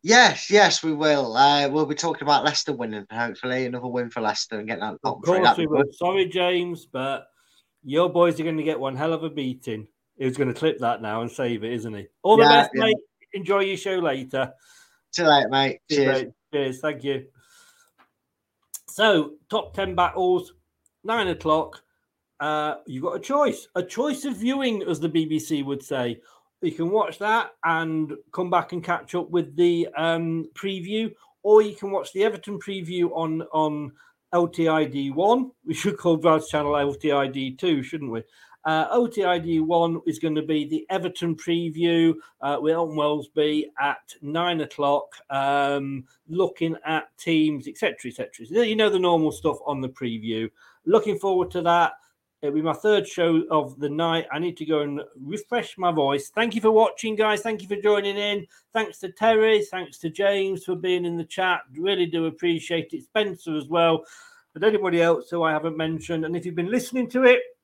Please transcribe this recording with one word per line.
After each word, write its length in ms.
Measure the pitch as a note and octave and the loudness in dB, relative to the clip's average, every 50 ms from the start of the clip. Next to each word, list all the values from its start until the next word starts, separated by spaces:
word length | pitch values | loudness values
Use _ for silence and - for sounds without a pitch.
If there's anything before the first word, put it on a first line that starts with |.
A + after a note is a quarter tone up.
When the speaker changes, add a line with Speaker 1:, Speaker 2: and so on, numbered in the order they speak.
| _ | _
Speaker 1:
Yes, 460 | D#3+ A3 B3 B3 G3+ C#3 - - - | 6 6 8 8 6 4 0 -4 4
yes, 320 | F#3+ G#3 G3+ E3+ D3 - | 6 6 6 6 4 2
we 120 | - D#3+ D#3 | -2 -2 -2
will. 420 | D3 D#3 D3+ D3+ C#3+ C3+ A#2 A2 B2 | 2 4 4 4 4 2 0 4 6
Uh, 300 | C3+ C#3+ C#3+ C#3+ C#3+ C#3+ | 6 6 6 4 2 2
we'll 160 | C3+ D3+ D#3 | 2 0 0
be 80 | C#3 D3+ | 0 -2
talking 300 | D3 - E3+ D3+ - D#3 | -4 -2 -4 -4 -2 0
about 200 | D3 D3 C3+ B2+ | 2 2 4 4
Leicester 300 | D3+ C#3+ - - - C#3 | 2 0 -2 -4 -4 -6
winning, 320 | A#2+ A#2+ A2+ G#2+ G#2 G2 _ | -6 -6 -8 -8 -10 -12 _
hopefully. 540 | A2 A2+ A#2 A#2 - - - B2+ B2+ B2+ C3 B2 | -6 -6 -6 -6 -6 -8 -6 -4 -4 -2 -4 -4
Another 200 | B2 B2 B2 B2+ | -6 -8 -8 -6
win 220 | A#2+ B2 A#2+ A#2+ | -6 -6 -6 -6
for 120 | - B2 | -6 -4
Leicester 360 | A2+ G#2+ G#2 - - - A2+ G#2+ | -4 -2 -2 -4 -6 -8 -8 -10
and 100 | G#2 A2 | -8 -8
getting 140 | A2+ E2+ | -8 -6
that 120 | G2+ G#2+ G2 | -6 -8 -10
Speaker 2:
Of 60 | - | -6
Speaker 1:
bottom 200 | - A2+ - - | -6 -6 -6 -4
three. 120 | - E3 F3+ F#3 | 0 0 2 4
Speaker 2:
course 100 | F#3 - | 4 4
Speaker 1:
That'd 80 | - - | 4 4
Speaker 2:
we 60 | E3 | 0
Speaker 1:
be 20 | D3+ | 0
Speaker 2:
will. 160 | D3+ D3 C#3+ | 2 0 0
Speaker 1:
good. 100 | C#3+ - | 0 -2
Speaker 2:
Sorry, 300 | - F3 F3 F#3+ G3 F#3 E3+ | -4 -2 0 0 0 0 0
James, 600 | - F#3 F3+ F3+ F3+ F3 F3 F3 E3+ E3 - _ | -2 -2 0 0 0 -2 -2 -4 -8 -10 -12 _
but 400 | _ C3 C3 C3+ C#3 B2 - _ _ _ _ _ _ _ _ _ _ _ _ | _ -6 -6 -6 -6 -8 -10 _ _ _ _ _ _ _ _ _ _ _ _
your 260 | C3+ C3+ D#3 F3 F3+ | -2 0 2 2 2
boys 300 | F3 F3 F3 E3+ D#3+ D#3+ | 4 4 4 4 4 0
are 40 | D#3 | -4
gonna 200 | E3 D#3+ D#3 D3+ | -4 -4 -2 -2
get 160 | D#3 C#3 B2 | -2 -2 -2
one 160 | C3 C3+ C3+ | -4 -6 -4
hell 180 | B2+ D3+ D#3 E3 | -2 -2 -2 -2
of 100 | D#3 D#3 | -2 -4
a 60 | D#3+ | -6
beating. 580 | D3 D3 C#3 B2+ B2+ C3 - C3+ A2+ G#2+ G#2+ - _ _ _ _ _ _ | -6 -6 -6 -6 -6 -8 -8 -8 -8 -8 -10 -16 _ _ _ _ _ _
He 80 | C3+ | -4
was 120 | C3 B2+ C3 | -4 -2 0
gonna 180 | C#3+ B2+ A#2 | -2 -2 -2
clip 240 | - D#3 D#3+ D3 - | 0 -2 -2 -2 0
that 240 | B2+ A#2 A#2+ G#2+ A2+ | -2 -2 -2 -2 -4
now 180 | G#2+ G#2+ A2+ | -6 -4 -4
and 80 | A#2 A#2 | -6 -6
save 320 | - - C3+ A#2+ A#2+ A2 G#2 | -6 -6 -4 -4 -4 -4 -6
it, 100 | A2+ B2 | -6 -6
isn't 200 | A#2+ G#2+ A#2 G#2+ | -6 -8 -8 -10
he? 140 | G2+ G2 - _ _ _ | -12 -14 -16 _ _ _
All 120 | F3+ G#3+ A3 | 6 8 8
the 60 | A3+ | 10
Speaker 1:
Yeah, 60 | A#3+ - C#3+ C#3+ | 10 10 8 6
Speaker 2:
best, 80 | - - | 4 2
Speaker 1:
yeah. 100 | - A3+ | 0 2
Speaker 2:
mate. 100 | A3 G#3+ - - _ _ _ _ _ - | 2 2 0 -2 _ _ _ _ _ -10
Enjoy 260 | G3 F#3 D#3+ G3+ G3 | -10 -2 0 2 2
your 180 | G3 G3 G3 - | 2 0 -2 -4
show 200 | - G3 F#3+ F#3 | -4 -2 -2 0
later. 520 | E3+ D#3+ C#3 C3+ B2+ C3 - C3+ B2+ - - _ _ _ - _ _ _ _ _ _ _ | 0 0 -2 -2 -6 -6 -4 -4 -4 -4 -6 _ _ _ -20 _ _ _ _ _ _ _
Speaker 1:
See 100 | - - | -4 2
you 60 | - D4 | 4 6
later, 200 | D3 C#3 C3 G#2+ | 6 6 6 4
mate. 320 | C3+ C3+ C3+ C3+ - - _ _ | 2 2 2 2 -2 -6 _ _
Speaker 2:
See 60 | D#3 C#3+ | 2 4
you, 60 | C#3 | 4
Speaker 1:
Cheers. 180 | C3 C3+ C3 B2+ | 4 4 0 -2
Speaker 2:
mate. 80 | A#2+ - _ _ _ | -6 -12 _ _ _
Cheers. 280 | - D3 C#3 C3 B2+ C3 | -4 -2 -2 -2 -4 -4
Thank 220 | - D#3 D3 C3 A#2+ | -6 -6 -6 -4 -6
you. 220 | C#3 - A#2 C3 - _ _ _ _ _ _ _ _ _ _ _ _ _ _ _ _ _ _ _ _ _ _ _ _ _ _ _ _ - - _ - | -6 -6 -6 -6 -12 _ _ _ _ _ _ _ _ _ _ _ _ _ _ _ _ _ _ _ _ _ _ _ _ _ _ _ _ -20 -18 _ -16
So, 460 | - - G#3 A3 G3+ D#3+ D3+ - - _ _ _ | -2 2 4 4 4 4 2 -2 -8 _ _ _
top 240 | - A3 - - - | -6 -6 -6 -6 -6
ten 220 | - F#3+ F#3 F3+ | -6 -6 -4 0
battles, 580 | E3+ F3+ E3 - F3+ F#3 F3+ F3+ F3 D#3+ - _ _ _ _ _ _ _ _ _ _ _ | 2 0 0 2 0 2 2 2 2 0 -6 _ _ _ _ _ _ _ _ _ _ _
nine 240 | G3 A3+ A#3 G#3 F3+ | -4 -2 -2 0 -2
o'clock. 520 | E3 - - D#3 D#3 D#3+ D#3 - - - _ _ _ _ _ _ _ _ _ _ _ _ | -4 -4 0 2 2 2 2 -4 -10 -20 _ _ _ _ _ _ _ _ _ _ _ _
Uh, 380 | C#3+ D3+ D3+ D3+ D3+ D3+ C#3+ - - - | -4 -4 -2 -2 -2 -4 -6 -8 -10 -12
you've 160 | C3 C3 C#3+ | -10 -6 -4
got 120 | F3+ - | -4 -4
a 40 | - | -6
choice. 480 | - - C4+ D4 D4 B3 - - - _ _ | -6 -2 2 2 2 2 0 -4 -12 _ _
A 80 | F3+ F3+ | -6 -6
choice 420 | - - G#3 C4 D4+ C4+ - - | -6 -4 -2 -2 -2 -2 -4 -6
of 100 | C#4 A#3+ F#3 | -8 -6 -2
viewing, 440 | G#3+ B3 C4+ C#4 C4+ B3 A3+ G3+ G3 | -2 -2 0 0 0 0 -2 -2 -2
as 160 | F#3 E3+ C#3+ | -4 -4 -2
the 100 | D3+ E3 | -2 0
B 160 | D3+ E3 D#3+ | 0 0 0
B 140 | D#3 D#3 D#3 | 0 -2 -4
C 240 | D#3 - D#3+ C#3+ C#3 | -2 -2 -4 -4 -2
would 200 | C3+ C#3 C3+ C3 | -4 -6 -6 -6
say. 360 | - D3 C3 B2 A#2+ A#2 - _ _ _ _ _ _ _ _ | -6 -4 -2 -2 -4 -4 -8 _ _ _ _ _ _ _ _
You 100 | - E3+ | -6 -6
can 200 | D#3 E3 E3 E3+ | -4 -2 -4 0
watch 260 | G3 A3 G#3 G3+ - - | 0 0 0 0 -4 -6
that 320 | G3+ G#3+ A3 A#3 G#3 - - _ - | -2 0 0 0 0 -4 -8 _ -2
and 500 | E3 E3 E3 E3 D#3+ D#3+ D#3+ D#3 D3 D3 - - _ - | 0 0 0 0 -2 -2 -2 -4 -4 -6 -14 -16 _ -6
come 180 | - F#3 F3+ | -6 -4 0
back 200 | F3+ F3 E3 - | 0 0 0 0
and 120 | - F3+ D#3+ | -8 -8 -4
catch 320 | F3+ F3 D#3 - - - | -4 -4 -4 -4 -6 -6
up 160 | F3+ E3+ - | -6 -6 -2
with 240 | E3 F3 E3 C3+ C#3 | -2 -2 -2 -2 0
the, 320 | D3+ F3 F3 F3 E3+ E3+ - - D3 | 2 4 4 4 2 -2 -4 -4 -2
um, 480 | D#3+ E3 E3 E3 E3+ E3 E3 E3 D#3+ - _ | -2 0 0 0 0 -2 -2 -4 -6 -8 _
preview, 580 | - - G3 G3 F#3+ E3+ F#3 G#3 A3 A3+ A3 G#3+ _ _ _ _ _ | -10 -8 -6 -6 -6 -8 -6 -4 -4 -4 -4 -8 _ _ _ _ _
or 220 | _ G3+ G#3+ G#3+ G#3+ | _ 8 8 8 8
you 120 | G#3 - | 6 0
can 140 | - G3+ G3 | -8 -8 -4
watch 240 | G3 F#3+ - - - | -4 -4 -6 -4 -2
the 100 | F#3+ G3+ | 0 0
Everton 360 | A3+ G#3 F#3+ - G#3 G#3 F3 | 0 0 -4 -10 -10 -10 -10
preview 500 | - G3+ G3 F#3+ F3 D#3+ F3+ F3+ F3 E3+ F3 | -8 -8 -8 -8 -8 -6 -2 0 0 0 0
on, 260 | E3 E3 D#3+ D#3+ D#3+ D#3+ - | -2 -2 -2 -2 -4 -6 -4
on 420 | - D#3 D#3 D3+ D3+ D3+ D3 C3+ - _ _ _ _ _ _ _ - | 0 0 0 0 -2 -4 -8 -10 -12 _ _ _ _ _ _ _ 0
L 140 | F3 E3+ E3+ | 2 2 0
T 200 | F3 - E3 D#3+ | 0 0 0 2
I 180 | D#3 D#3 D#3 | 4 2 2
D 240 | D3+ B2+ C#3+ C#3 C#3 | 0 -2 -4 -4 -4
one. 400 | C3+ D3 F3+ G#3 A#3 B3+ B3+ B3+ - _ _ | -2 0 4 4 4 2 2 -4 -10 _ _
We 80 | - D#3 | -8 -6
should 240 | - - G#3 F3 - | -2 -2 -4 -4 0
call 200 | - F3 E3 D#3 | 2 2 2 4
Brad's 320 | D#3 F3 D#3+ D#3 D#3 - | 4 4 4 4 2 -2
channel 280 | - D3+ D3 D3 D3 D3 | -2 -2 0 0 0 0
L 160 | C#3+ C#3+ C#3 | 0 -2 -4
T 180 | C#3 - D#3 | -2 -2 0
I 160 | C#3+ C#3+ C#3 C3+ | 2 2 0 -2
D 280 | C3 C#3 C3 C3 C3 | -4 -6 -6 -6 -6
two, 260 | - - F3+ E3 C#3 | -4 0 0 0 0
shouldn't 300 | B2+ B2+ - D#3+ D3 C3 | -2 -6 -10 -10 -8 -6
we? 120 | A2+ A2+ A2+ _ _ _ - _ - _ _ | -8 -8 -8 _ _ _ -20 _ -20 _ _
Uh, 220 | D#3 D#3+ D#3+ D#3+ - | -2 0 0 0 0
L 160 | - B3 B3 A#3 | 0 0 0 0
T 160 | A#3 G#3+ F#3+ | -2 -2 0
I 140 | F3+ F3+ F3 | 0 0 0
D 200 | D#3+ E3+ E3 D#3+ | 0 0 0 0
one 420 | D#3 D#3 F3 E3+ E3+ E3+ E3 D#3+ - | 0 2 2 2 2 2 0 -2 -4
is 140 | E3+ D#3 D3+ | -4 -4 -2
gonna 240 | - E3 D3+ D#3 D3+ | -4 -2 -2 -2 -2
be 220 | D#3 D#3 D3+ D3 | -2 -2 -2 -2
the 200 | D3 D#3 D#3 - _ | -2 -6 -6 -6 _
Everton 440 | F#3+ F#3+ F3 F3 F3+ - F3 E3+ D#3+ | -6 -4 -4 -6 -8 -4 -4 -4 -4
preview, 800 | - - - E3+ E3+ E3+ E3 D3+ D#3+ E3+ E3+ E3+ E3 E3 E3 D#3 D#3+ - - _ _ | -4 -4 -4 -4 -2 -2 -6 -4 -2 0 2 4 4 4 4 2 0 -6 -20 _ _
uh, 180 | - C#3 C#3+ - | -4 -4 -2 0
with 120 | C#3 D3+ D#3+ | 0 0 0
Elton 200 | E3 E3+ D#3+ D3+ | 0 0 -2 -2
Wellesby 680 | D#3 D3 D3 D3+ D3+ C#3 - _ D#3 D3 D3+ D3+ D3+ D3+ - _ - | 0 0 0 0 -2 -4 -6 _ 0 0 2 2 0 -2 -4 _ -4
at 340 | C#3 C#3+ C3+ - _ _ - _ | -2 -2 -2 -4 _ _ -20 _
nine 400 | - C#3+ D3+ E3 F3 F3 F3 D#3+ | -10 -6 -4 -2 0 0 0 -2
o'clock, 540 | D3+ - - - D3 C#3+ C#3+ C#3+ C#3 - - - _ _ | -4 -6 -4 -2 0 2 2 0 -2 -6 -18 -20 _ _
um, 760 | C#3 C#3 C3+ C#3 C#3+ C#3+ C#3+ C#3 C#3+ C#3+ C#3 C#3 C#3 C3+ B2+ _ _ _ _ _ | -4 -2 0 0 2 2 2 0 0 -2 -4 -6 -8 -10 -12 _ _ _ _ _
looking 460 | D#3+ F3+ F#3+ E3+ - - E3+ E3 D#3+ - - | -2 0 0 -2 0 -4 -4 -4 -4 -6 -4
at 200 | D3+ D#3+ D#3 - - _ _ | -4 -4 -4 -4 -6 _ _
teams, 500 | - F3 E3 D#3 D#3 D#3 D3+ C#3 B2+ C#3+ | -2 0 2 2 2 2 0 -4 -8 -12
et 100 | - - | -8 -4
cetera, 320 | - F#3 - - - B2+ | -4 -4 -4 -4 -12 -14
et 20 | A2+ | -10
cetera. 320 | - A#2+ - _ - A#2 | -10 -12 -12 _ -18 -16
So 160 | A2 D#3+ A3 | -4 0 0
you 140 | A#3+ A3 A3 | 2 2 2
know 160 | G#3+ A3 G#3 | 2 2 2
the 80 | G3+ F#3 | 2 2
normal 320 | F3+ F3 E3+ E3 D#3+ D3+ | 2 2 2 4 2 0
stuff 260 | - - - D#3+ C#3 - - | -2 -2 -2 -2 -2 -2 -6
on 160 | D#3 C#3+ C3+ | -6 -6 -4
the 80 | C3 C3 | -6 -8
preview. 580 | C3 - C3+ B2 A2+ A2+ G#2+ A2+ A2+ A2 A2+ A2 _ _ - - _ _ _ | -8 -8 -8 -6 -6 -6 -6 -6 -4 -4 -4 -6 _ _ -20 -20 _ _ _
Looking 320 | D#3+ G3 A3 G#3+ G#3+ G3 - | 4 4 4 4 2 -4 -2
forward 320 | - G3 F#3+ F3+ F3+ F3+ | -2 0 0 0 0 -2
to 100 | - F3+ E3 | -4 -2 2
that. 300 | E3+ E3+ F3 E3 - - - _ _ _ _ _ _ _ _ - | 2 4 4 4 2 0 -6 _ _ _ _ _ _ _ _ -6
It'll 120 | D3 C#3+ | -2 -2
be 60 | D#3 D#3 | 0 -2
my 100 | E3 D3 | -2 -4
third 340 | - - G#3+ G#3+ G3+ G3 - | 0 2 2 2 2 2 -2
show 360 | - - E3+ E3+ E3 D#3+ E3 - | -2 0 0 2 2 2 0 2
of 280 | D#3+ D#3 C#3+ C3 C3 C#3 | 0 0 0 0 -8 -6
the 80 | C#3+ D3 | -6 -6
night. 360 | C#3+ D3+ E3+ E3 E3 E3 E3 - | -2 -2 0 0 0 -2 -2 -4
I 80 | C#3 D3+ | -6 -6
need 180 | E3+ F3 E3+ - | -6 -6 -6 -8
to 80 | D#3+ | -4
go 140 | D3+ D#3+ D3+ | -2 -2 -2
and 200 | D3 D3 C#3+ D3 - - _ | -2 -2 -6 -8 -10 -12 _
refresh 640 | C3 C3 C#3 F3+ G#3 - _ A#3+ A#3+ F3+ - - - | -18 -12 -10 -10 -10 -8 _ -4 -4 -4 -6 -10 -2
my 140 | F#3 F3 | -2 0
voice. 380 | E3+ D#3 C#3+ C#3 C#3 C#3+ - - | 0 2 0 0 0 -2 -4 -6
Thank 260 | _ G#3+ A#3 A#3 F#3+ | _ -2 -2 -2 -2
you 60 | A3 | 0
for 100 | G#3 A3 | 2 4
watching, 440 | A3 G#3+ A3 G3 - - - A3 G#3+ | 6 6 4 4 0 -4 -6 -6 -2
guys. 260 | G#3 A3 G#3+ G#3+ G3+ | 0 0 0 0 0
Thank 200 | - A3+ A3 G#3 | -2 -4 -6 -6
you 60 | F#3 F#3 | -6 -6
for 80 | G#3 | -8
joining 420 | G3+ G3+ G#3 G#3 G3+ G3 G3+ G3 G3+ | 0 2 2 2 2 2 -2 -4 -2
in. 300 | G3+ G#3 G#3 G#3 F3+ _ _ _ _ _ _ | -4 -4 -4 -4 -8 _ _ _ _ _ _
Thanks 240 | A3+ A3 - - - | -4 -4 -4 -8 -10
to 100 | - F#3 | -12 -12
Terry. 500 | F#3+ - G#3+ A3+ A3+ G#3+ A3 A3 A3 G#3 G#3 | -6 2 4 4 6 6 6 6 4 4 2
Thanks 360 | G3+ - F#3 F3+ C#3+ - - | 0 -6 -10 -10 -10 -14 -10
to 100 | - E3 | -10 -10
James 560 | D#3 - G3+ G3 G3+ G3 F#3+ F#3+ G3 F3+ - | -4 0 0 2 2 2 0 -2 -4 -6 -4
for 100 | - F3+ | -6 -6
being 300 | D#3+ E3 F#3 F3+ F3+ F3 | -4 0 0 0 0 0
in 120 | F3 E3+ E3+ | -4 -4 -6
the 60 | D#3+ | -8
chat. 380 | - - - F#3 F#3 F3 D3+ - _ C3 D3 | -8 -4 -2 0 0 0 -2 -4 _ -12 -6
Really 300 | E3+ F#3+ G3+ F#3 F3+ E3 | -2 -2 0 0 0 -2
do 180 | D#3 E3 E3 | 0 -2 -2
appreciate 680 | D#3+ D#3 D#3+ - F3 E3+ D#3+ - - F3 E3 D#3+ E3 - | -2 -4 -2 0 0 0 0 -2 -4 -4 -4 -4 -6 -10
it. 100 | C#3+ - | -12 -14
Spencer 520 | _ _ G#3+ G#3+ G3+ F3+ - - E3 D#3 | _ _ -2 -2 -2 -4 -10 -8 -6 -6
as 120 | D3+ C#3 B2+ | -6 -4 -2
well. 360 | D#3+ E3+ E3 E3 E3 D#3+ D#3+ - - - - - - _ _ _ _ | 2 4 4 4 4 2 -2 -8 -20 -20 -20 -20 -20 _ _ _ _
But 100 | D#3 E3+ | 0 2
anybody 400 | A3 A3 G#3 G3 F#3 E3+ E3+ E3+ | 2 2 2 0 2 2 4 4
else 260 | E3+ E3+ E3 - - | 4 4 0 -2 -6
who 140 | F3 E3+ E3 | -4 0 0
I 80 | D#3+ | 0
haven't 260 | D#3 D#3 D3+ E3 D#3+ D#3 | 0 0 -2 -4 -4 -4
mentioned. 480 | D#3+ D#3+ E3 D#3 - - F3 D#3+ D#3+ | -4 -4 -4 -6 -6 -4 -4 -4 -4
And 100 | D#3 E3+ | -4 -4
if 80 | F3 E3+ | -6 -6
you've 120 | F3+ E3 | -6 -6
been 160 | E3 E3+ F3+ | -4 -4 -2
listening 360 | A3+ B3+ B3 - A#3+ B3+ B3 B3 | -2 -2 -2 -2 -4 -4 -4 -2
to 160 | B3 B3+ C4 | 0 4 6
it 160 | B3 B3 B3 - - - _ | 6 6 6 2 -6 -16 _